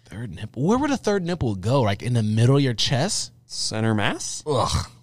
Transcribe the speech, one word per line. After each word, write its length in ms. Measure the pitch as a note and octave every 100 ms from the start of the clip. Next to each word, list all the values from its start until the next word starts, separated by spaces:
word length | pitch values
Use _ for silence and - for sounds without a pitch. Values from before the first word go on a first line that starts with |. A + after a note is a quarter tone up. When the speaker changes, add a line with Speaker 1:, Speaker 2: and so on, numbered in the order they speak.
| -
Speaker 1:
Third 300 | - A#2+ E2
nipple. 280 | G#2+ -
Where 140 | D#3 B3
would 140 | D4
a 60 | C4+
third 260 | - G3+
nipple 320 | E3+ F3 C3 G2
go? 280 | F#2+ C#3
Like, 200 | G#2+ G2+
in 80 | A#2
the 100 | B2
middle 360 | G#2+ A2 A#2+ C#3
of 40 |
your 120 | C3+
chest? 580 | A2+ - B2+ F3 - - - _
Speaker 2:
Center 500 | - - A2 A2+ G#2+
mass? 480 | G#2+ F4+ - - -
Speaker 1:
Ugh. 420 | B2+ F2+ - - -